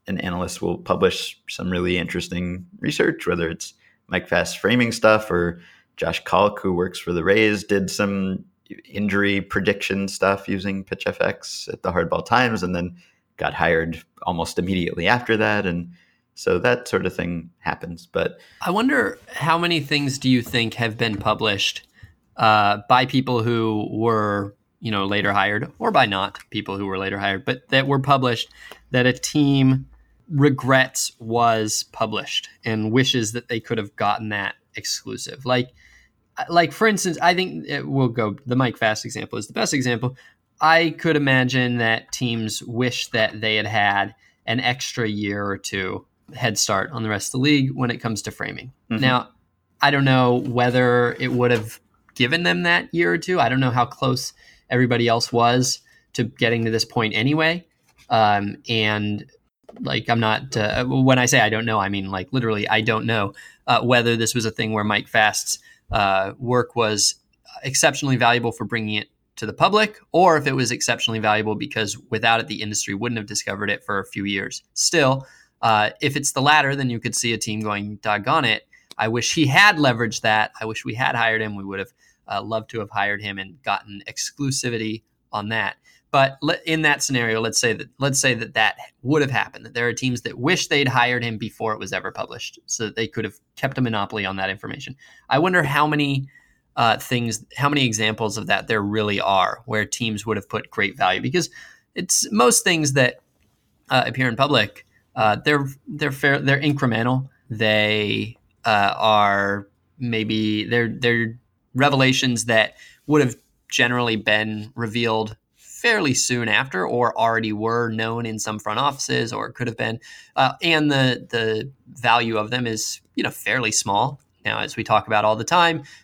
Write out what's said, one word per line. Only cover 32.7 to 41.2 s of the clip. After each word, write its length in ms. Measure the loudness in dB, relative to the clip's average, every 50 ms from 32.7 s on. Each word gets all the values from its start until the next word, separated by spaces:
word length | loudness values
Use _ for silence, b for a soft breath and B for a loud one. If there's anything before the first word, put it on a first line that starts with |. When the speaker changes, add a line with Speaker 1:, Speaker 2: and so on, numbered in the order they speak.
| -2 -2 -2 2
Speaker 2:
wishes 420 | 2 2 2 2 2 0 -2 -2 -6
that 160 | -8 -8 -6
they 100 | -8 -8
could 180 | -6 -4 -4
have 180 | -4 -4 -6 -6
gotten 340 | -2 -2 0 0 -2 -4 -6
that 260 | -6 -4 -4 -6 -8 _ _ _ -16
exclusive. 720 | -12 -8 -8 -8 -8 -8 -12 -12 -10 -12 -12 -12 -8 -2
Like, 260 | 0 0 0 0 -2 b b b b b b b b b _ _ _ _ -10 -6
like, 240 | 2 4 4 4 4
for 160 | 2 0 2
instance, 300 | 2 2 2 0 -2 -2 2
I 140 | 2 2 2
think 300 | 2 0 -4 -6 -10 -8
it 200 | -6 -6 -6 -4
will 200 | -2 0 2 2
go, 300 | 2 2 0 -2 -2 -4 -6 -6
the 100 | -2 0
Mike 220 | 0 2 0 0
Fast 260 | 0 0 0 0 0 -4
example 340 | -8 -8 -10 -8 -8 -8
is 100 | -10 -10
the 60 | -6 -4
best 200 | -2 -2 0 0
example. 420 | 0 0 0 0 0 -2 -4 B B B B B B _ _ _ 0
I 300 | 2 4 4 4 4 2
could 240 | -2 -2 0 0 2
imagine 640 | 2